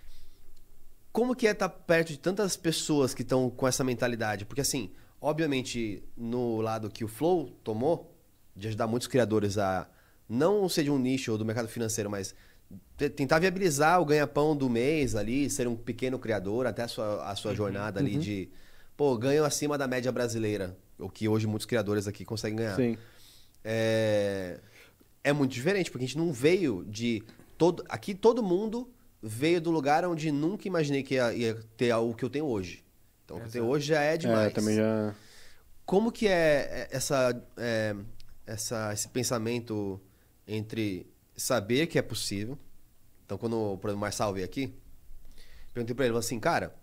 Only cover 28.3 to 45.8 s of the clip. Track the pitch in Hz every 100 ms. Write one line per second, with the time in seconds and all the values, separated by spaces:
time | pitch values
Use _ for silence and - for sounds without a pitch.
28.3 | 254 196 180 220 233 254 - - - 110
29.3 | 110 156 175 165 160 139 156 180 160 160
30.3 | 143 160 202 202 170 147 139 135 131 117
31.3 | 101 113 110 110 - 120 113 117 117 127
32.3 | 143 156 104 90 - _ _ - _ -
33.3 | 85 113 120 117 151 143 156 147 165 131
34.3 | 110 104 110 107 107 110 110 104 104 -
35.3 | - - - - - - 185 226 226 208
36.3 | 175 156 143 - 113 - 131 - 135 127
37.3 | 120 - - 120 113 107 101 110 - -
38.3 | - - 110 - 113 107 107 - 123 117
39.3 | 120 113 120 117 107 98 95 - _ _
40.3 | _ - 107 110 110 104 90 - _ _
41.3 | - - 120 101 127 160 139 - 113 -
42.3 | 101 110 151 - - - - - - -
43.3 | 101 117 113 104 95 107 101 104 - 107
44.3 | 95 90 139 131 - - - - - -
45.3 | - - - - 123